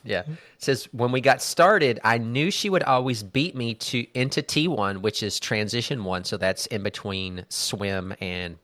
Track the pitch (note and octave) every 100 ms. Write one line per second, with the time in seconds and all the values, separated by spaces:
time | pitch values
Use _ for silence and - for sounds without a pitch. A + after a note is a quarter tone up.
0 | A2+ F#2+ D3+ D#3+ - _ - C3 - A#2
1 | B2 C3 C3 B2 - - F3 G#3+ C#3 A2+
2 | A2 A#2 A2+ B2+ E3 - G#3 F#3 - B2+
3 | C3 A#2 G2 C3 E3+ C3 A#2 A2 - B2
4 | - B2+ C3 D#3 - D3+ E3 B2 G2 G2
5 | G#2+ - G#2 - - A2 G#2+ A#2 - C3
6 | F#2+ F#2 F2+ G#2 F#2+ F#2+ - A2 G2+ -
7 | G2+ F#2+ F#2 F2+ - - - G#2 G2+ F#2+
8 | F#2 G2 F#2+ F2+ F2+ E2+